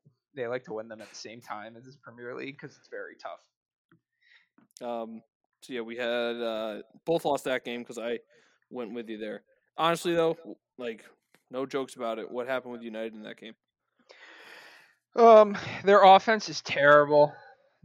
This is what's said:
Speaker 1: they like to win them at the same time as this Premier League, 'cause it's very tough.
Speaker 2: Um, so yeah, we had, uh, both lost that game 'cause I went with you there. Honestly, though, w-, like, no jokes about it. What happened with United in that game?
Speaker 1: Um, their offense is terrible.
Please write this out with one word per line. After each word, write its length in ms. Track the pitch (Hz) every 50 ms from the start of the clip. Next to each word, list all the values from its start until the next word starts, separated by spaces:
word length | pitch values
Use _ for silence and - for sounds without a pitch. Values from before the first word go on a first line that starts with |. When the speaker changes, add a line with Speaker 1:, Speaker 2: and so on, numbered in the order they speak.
| _ _ _ _ _ _ -
Speaker 1:
they 120 | 139 120 117
like 160 | 127 127 -
to 80 | - 107
win 120 | 110 110 113
them 120 | 110 110
at 80 | 104 -
the 60 | -
same 240 | - - 110 113 120
time 360 | - - - 107 104 113 117
as 80 | 117 131
this 120 | 131 135
Premier 400 | _ _ 131 117 120 120 120 131
League, 200 | 127 131 139 143 -
'cause 180 | - 135 - _
it's 100 | _ -
very 280 | 117 101 95 78 -
tough. 240 | _ - 95 85 - _ _ _ _ _ _ _ _ _ _ _ _ _ _ _ _ _ _ _ _ _ _ _ _ _ _ _ -
Speaker 2:
Um, 420 | 123 120 117 117 113 113 113 110 _ _ _ _ _ _ _ _
so 100 | - -
yeah, 80 | 131 117
we 160 | 113 113 117
had, 400 | 120 123 117 120 120 120 117 117 120
uh, 420 | 117 113 110 107 110 110 104 104 - _ _ - -
both 200 | 165 165 160 -
lost 200 | 156 139 - -
that 200 | 143 131 123 -
game 200 | 123 120 120 117
'cause 140 | - 120 113
I 220 | 113 120 117 110 _ _ _ _ _ _ _ _ _ -
went 220 | - 123 120 98
with 160 | 117 120 113 110
you 100 | 113 107
there. 240 | 107 107 104 101 _ _ _ _ _ _ -
Honestly, 380 | - 160 165 170 165 - 175 170
though, 200 | 170 165 165 160
w-, 220 | 160 165 107 - _ _ _ _
like, 280 | - 123 120 113 101 - - _ _ _ _ _ _ _ -
no 160 | 123 131 135
jokes 300 | 131 - 135 131 120 -
about 220 | 120 120 113 113 110
it. 100 | 98 -
What 160 | 117 123 120 131
happened 240 | 131 123 123 123
with 100 | 123 117
United 320 | 117 113 110 110 113 113 110
in 80 | 107
that 160 | 107 107 113 -
game? 180 | 101 113 110 _ _ _ _ _ _ _ _ _ _ _ - - - - - - - - - - - - - - - _ _ _ _ _ -
Speaker 1:
Um, 400 | 240 233 233 220 214 214 202 202 - - - - - -
their 180 | 190 202 202 196
offense 440 | 190 190 190 - 233 220 214 - 165
is 120 | 143 -
terrible. 720 | - - - 151 139 143 147 147 147 147 147 147 147 147 147 - - - - _ _ _ _ _